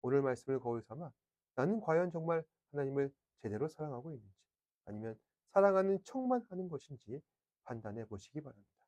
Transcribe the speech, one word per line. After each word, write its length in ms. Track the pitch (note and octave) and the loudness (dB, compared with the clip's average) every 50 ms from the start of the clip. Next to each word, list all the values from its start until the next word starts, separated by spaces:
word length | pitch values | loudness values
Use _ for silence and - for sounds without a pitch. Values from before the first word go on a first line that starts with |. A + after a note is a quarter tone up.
오늘 200 | - B2 C3+ C#3+ | 0 4 2 4
말씀을 380 | C#3 C3 B2+ A#2+ - - C3+ C3 | 4 2 0 -2 -2 -2 -2 0
거울 220 | A#2+ A#2+ A#2 A#2 | 0 -2 -2 -2
삼아 300 | A2 _ A2+ D3 D3+ A#2+ - _ _ _ _ _ _ _ _ | -4 _ -12 -12 -12 -12 -14 _ _ _ _ _ _ _ _
나는 240 | - B2+ E3+ G#3+ A3+ | 2 2 2 2 0
과연 320 | G#3 - D#3+ E3 F3+ F3+ | 2 4 4 4 4 2
정말 320 | E3 E3 D#3+ E3 E3+ E3 D#3+ _ _ _ _ _ | -2 -4 0 0 0 0 -2 _ _ _ _ _
하나님을 420 | - C#3+ C#3 C3+ C#3 C#3 C#3 C#3 C#3 _ _ _ _ _ | -4 -2 -2 0 2 0 0 0 -2 _ _ _ _ _
제대로 260 | - A2 G2+ G#2+ C3+ | -6 -4 -2 -2 -2
사랑하고 440 | D#3 D#3+ - D#3 D3+ C3+ A#2+ C3+ E3 | -4 -4 -6 -8 -6 -6 -8 -10 -10
있는지, 240 | D3+ A2 G#2 G2+ G2 _ _ _ _ _ _ _ _ _ _ | -14 -14 -16 -20 -20 _ _ _ _ _ _ _ _ _ _
아니면 340 | - G#2 G#2+ G#2+ A2+ A2+ A2+ _ _ _ _ _ _ | -12 -10 -8 -8 -8 -10 -10 _ _ _ _ _ _
사랑하는 520 | - G3+ G3 G3+ F#3+ F#3+ F#3+ G3 G3 F#3+ G3 | 4 6 6 8 6 6 4 4 2 0 -2
척만 420 | - - C4 C4 B3+ B3+ A#3+ A#3 _ | -6 -6 -4 0 0 0 0 -2 _
하는 200 | F#3 F3+ F#3 F3+ | -8 -8 -8 -6
것인지 520 | E3 C#3 - - C#3+ A#2+ _ G#2 A#2 D3 - _ _ _ _ _ _ _ _ | -8 -10 -10 -12 -16 -16 _ -12 -12 -12 -12 _ _ _ _ _ _ _ _
판단해 420 | - B2 A#2 A2 G#2+ G#2 A#2 A2+ | -10 -10 -8 -8 -8 -8 -8 -8
보시기 360 | G#2+ A2 F#2+ - - _ D3+ | -8 -10 -12 -12 -10 _ -10
바랍니다. 300 | D3+ C3+ A#2+ G#2 G2+ _ _ _ _ | -10 -10 -18 -20 _ _ _ _ _